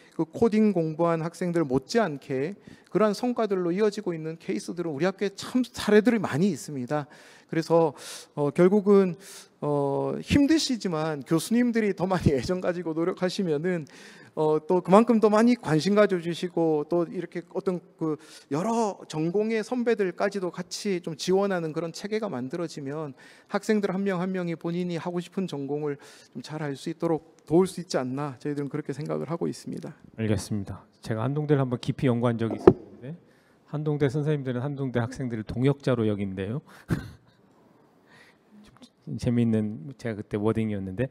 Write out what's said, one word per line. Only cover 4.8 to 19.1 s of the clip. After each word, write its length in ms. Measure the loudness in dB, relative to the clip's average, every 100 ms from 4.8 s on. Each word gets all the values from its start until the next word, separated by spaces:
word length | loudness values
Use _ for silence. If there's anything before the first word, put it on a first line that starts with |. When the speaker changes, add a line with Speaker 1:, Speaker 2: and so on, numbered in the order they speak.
| -6
Speaker 1:
우리 140 | -2
학교에 260 | -2 -2 -6 -6
참 260 | -4 -2
사례들이 540 | -2 -4 6 6 6 2
많이 300 | 0 0 0
있습니다. 580 | 0 -8 -8 -4 -4 -6 -16 -20 -20 -6
그래서, 460 | -4 2 4 4 -2 -16 -16 -10
어, 160 | -4 0
결국은, 640 | 4 6 6 6 6 6 -2 -14 -20 -20 -8
어, 540 | -2 0 0 -2 -2 -4
힘드시지만 1000 | 2 4 6 4 2 -4 -2 -2 -2 -4
교수님들이 720 | 0 0 2 2 2 2 0
더 120 | 0 0
많이 180 | 2
<laughs> 80 | 2
애정 280 | 2 0 -2
가지고 320 | -2 -4 -4
노력하시면은, 920 | -2 -2 -2 -4 -2 -2 0 0 -4 -6 -16 -20 -20 -10
어, 300 | -2 2 2 2
또 120 | 0
그만큼 380 | 8 8 8 4
더 100 | 4
많이 260 | 6 4 4
관심 400 | 2 2 4 4
가져주시고 920 | 4 2 -4 -6 -4 0 0 0 0
또 180 | -2 -2
이렇게 320 | -6 -10 -12 -10
어떤 280 | -6 -4 -4 -8 -6
그 180 | -6 -6 -10 -18 -6
여러 440 | -4 -2 0 -2 -4
전공의 560 | -8